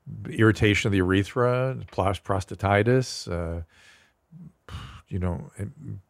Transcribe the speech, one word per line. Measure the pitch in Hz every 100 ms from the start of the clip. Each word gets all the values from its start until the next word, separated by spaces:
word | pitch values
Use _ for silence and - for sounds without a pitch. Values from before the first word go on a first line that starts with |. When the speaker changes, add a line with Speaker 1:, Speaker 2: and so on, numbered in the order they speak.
| - - 101
Speaker 1:
irritation | - 110 104 107 107 117
of |
the | 98
urethra, | 90 95 98 - 123 123 131 127 98
pros-, | - 95 98
prostatitis, | - 98 - - 98 101 107 131 123 - -
uh, | 85 85 85 82 _ - - _ _ _ 160 180 _ - - - - _
you | 98
know, | 90 85 - -
it | 101
Speaker 2:
And | - - 101 -